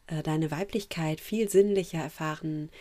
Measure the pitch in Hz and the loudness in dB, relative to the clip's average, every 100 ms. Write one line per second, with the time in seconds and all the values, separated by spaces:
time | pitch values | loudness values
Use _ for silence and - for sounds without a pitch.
0 | - 156 156 156 160 151 202 220 - - | -8 -4 -2 0 0 -2 -2 -4 -4 -4
1 | 156 156 - 214 214 185 202 196 175 165 | -2 -4 -4 -2 4 6 6 4 0 -4
2 | 147 - 156 156 160 156 151 - | -6 -4 -4 -4 -4 -6 -6 -12